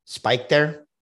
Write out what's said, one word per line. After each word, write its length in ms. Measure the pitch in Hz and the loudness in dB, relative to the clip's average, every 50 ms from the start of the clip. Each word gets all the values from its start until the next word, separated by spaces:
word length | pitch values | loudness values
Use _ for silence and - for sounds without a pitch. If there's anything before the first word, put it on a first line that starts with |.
| _ | _
spike 440 | - - - - 113 123 123 123 - | -18 -12 -6 -2 0 0 0 0 2
there. 360 | 151 147 147 156 156 - - _ _ _ _ _ _ | 2 2 2 2 -2 -8 -16 _ _ _ _ _ _